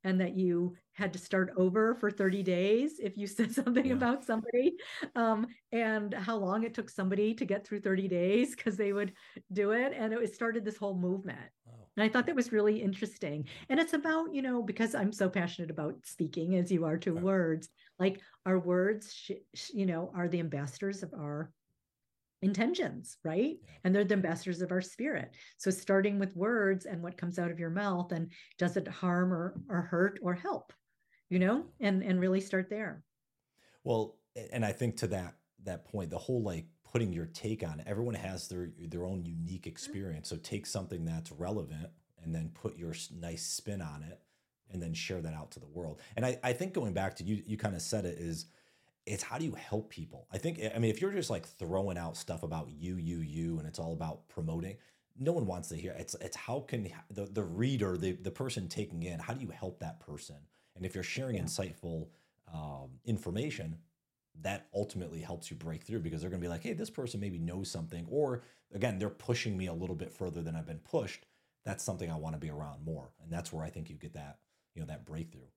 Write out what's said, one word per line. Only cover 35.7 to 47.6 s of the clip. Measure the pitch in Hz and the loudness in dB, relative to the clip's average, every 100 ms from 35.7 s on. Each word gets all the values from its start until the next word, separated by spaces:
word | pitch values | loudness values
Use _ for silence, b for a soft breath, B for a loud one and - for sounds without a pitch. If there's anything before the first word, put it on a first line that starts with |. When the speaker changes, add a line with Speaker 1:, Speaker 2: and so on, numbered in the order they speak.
| 85 - | -8 -6
Speaker 2:
point, | 104 85 | -4 -4
the | 85 | -4
whole, | - 127 | -2 0
like, | 104 82 80 _ | 0 -4 -8 _
putting | - 120 107 | -2 0 0
your | 85 82 | 0 -4
take | - 107 110 | -6 -4 -2
on | 87 76 | -4 -6
it, | - | -4
everyone | 104 120 | -2 -2
has | 107 95 92 - | -4 -6 -6 -6
their, | 90 87 82 | -6 -6 -8
their | 80 87 92 | -8 -6 -4
own | 95 85 | -4 -4
unique | 82 85 95 | -4 -6 -6
Speaker 1:
Mm-hmm. | 85 | -10
Speaker 2:
experience. | 82 - 98 95 78 - | -12 -8 -6 -6 -6 -6
So | 82 | -8
take | - 104 - | -6 -6 -4
something | 101 92 90 | -6 -6 -4
that's | 82 82 82 | -2 -4 -6
relevant | 71 87 107 131 76 82 - _ _ | -6 -4 -2 -4 -8 -10 -14 _ _
and | 82 | -6
then | 82 80 | -4 -4
put | - 110 82 | -6 -8 -6
your | 82 | -8
s-, | 82 - | -8 -10
nice | 85 85 82 - | -8 -8 -6 -6
spin | - - 101 | -6 -4 -6
on | 82 73 | -6 -8
it | 78 85 _ _ _ _ _ | -12 -14 _ _ _ _ _
and | 92 | -6
then | 85 | -4
share | 80 - 92 | -4 -4 -4
that | 80 | -4
out | 78 76 | -6 -10
to | - | -14
the | 73 | -12
world. | 80 82 76 B - | -8 -8 -10 B 0
And | |
I, | 127 123 | 0 0
I | 127 | -2
think | 123 185 | 0 -2
going | - 113 | 0 0
back | 92 95 - | 0 -2 -2
to | |
you, | 90 104 - | -2 -2 -2
you | |
kinda | 107 | -2